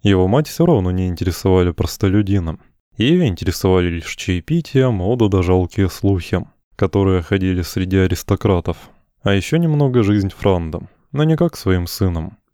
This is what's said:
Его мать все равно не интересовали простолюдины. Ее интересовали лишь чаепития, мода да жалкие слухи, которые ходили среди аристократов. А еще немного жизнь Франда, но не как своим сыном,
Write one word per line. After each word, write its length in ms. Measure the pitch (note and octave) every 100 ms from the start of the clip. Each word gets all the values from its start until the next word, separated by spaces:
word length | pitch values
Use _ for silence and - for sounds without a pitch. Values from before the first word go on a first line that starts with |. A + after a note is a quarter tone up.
Его 240 | G#2 F#2+ F#2
мать 220 | A#2+ D3+
все 160 | -
равно 260 | E3+ C3+ F2+
не 180 | F#2 F#2
интересовали 640 | F2 F2+ E2+ G2 F#2 F2+
простолюдины. 840 | E2 F2 - G2+ G2+ G2+ G2 E2 D#2+ _ _ _ -
Ее 300 | A#2 F3+ D3+
интересовали 640 | F2 - - F#2+ F#2 F2
лишь 260 | E2 - -
чаепития, 720 | - F2+ - E3+ D#3 C3+ C3
мода 400 | G#2 F2+ B2 A2
да 140 | F#2+
жалкие 480 | F2 F#2 F2+ - F#2+
слухи, 520 | - G2 F#2+ - F#2 - _ _
которые 460 | - F#2+ G2+ G2 F#2
ходили 400 | E2 G2 F#2+ F2+
среди 380 | F2 - F#2 F#2+
аристократов. 920 | F#2 F2+ - G2 G#2 F2+ E2 E2 - _ _ _
А 120 | -
еще 240 | G2 - D#3+
немного 440 | E3+ D3 C#3+ B2
жизнь 280 | G2+ G#2 G2
Франда, 500 | - G2+ F2+ E2 E2 - _ _
но 120 | C#3
не 120 | D3+ D#3+
как 200 | F3 -
своим 300 | - F2+ F2
сыном, 520 | - F#2+ E2+ D#2+ - _